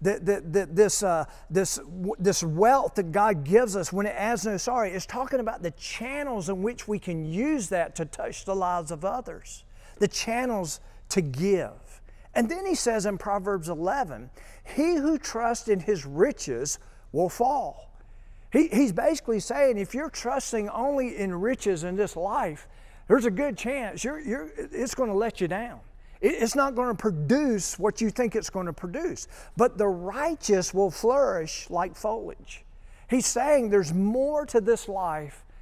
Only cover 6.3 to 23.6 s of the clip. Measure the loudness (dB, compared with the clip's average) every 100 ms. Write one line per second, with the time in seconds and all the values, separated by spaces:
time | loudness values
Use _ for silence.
6.3 | -4 -4 -2 -2 -4 -4 -4 -4 -6 -4
7.3 | -2 0 0 0 -2 -2 -4 -8 -6 -8
8.3 | -8 -4 0 0 0 -4 -6 -4 -4 -8
9.3 | -14 -16 -18 -20 -20 -20 -2 0 0 -2
10.3 | -2 0 -2 -4 -8 -14 -20 -2 0 0
11.3 | 0 4 4 2 -8 -20 -20 -20 -20 -4
12.3 | 0 0 0 -2 0 2 2 0 -2 -2
13.3 | -2 0 -2 -4 -2 -2 0 -4 -6 -14
14.3 | -18 -20 -20 -6 0 2 4 2 0 -2
15.3 | -2 -2 -2 0 0 2 -2 -2 2 2
16.3 | 2 -6 -4 -4 -6 -12 -20 -6 0 0
17.3 | 2 0 2 -4 -10 -18 -20 -20 -20 -20
18.3 | -20 0 2 4 4 2 4 2 2 0
19.3 | -2 -2 2 2 2 -2 -4 -6 -6 -4
20.3 | -2 -2 -4 -4 -2 0 0 -2 -2 -4
21.3 | -2 -2 0 0 -2 -2 -2 -2 -2 -4
22.3 | -2 -2 -6 -14 -20 -20 -16 4 4 6
23.3 | 0 -2 -2